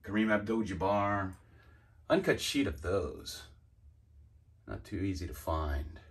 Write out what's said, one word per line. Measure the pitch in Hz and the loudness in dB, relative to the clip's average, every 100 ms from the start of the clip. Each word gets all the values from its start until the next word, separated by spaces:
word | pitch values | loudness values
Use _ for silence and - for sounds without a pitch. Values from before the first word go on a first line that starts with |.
Kareem | - 104 110 | -2 2 4
Abdul-Jabbar. | 104 104 113 101 90 95 101 101 101 95 92 - - - - - - - | 2 2 0 0 0 2 4 4 0 -2 -6 -18 -20 -20 -20 -20 -20 2
Uncut | 190 165 127 | 2 4 0
sheet | - 143 135 | 2 0 0
of | 73 | 0
those. | 90 95 - - - - - - - - - - - - - - - - - | 0 0 0 -6 -12 -14 -16 -20 -20 -20 -20 -20 -20 -20 -20 -20 -20 -20 -10
Not | - | -10
too | - 95 | -6 -2
easy | 98 90 82 | -2 -2 -4
to | |
find. | 76 - 80 76 71 71 - - | -6 -2 0 0 0 -2 -10 -18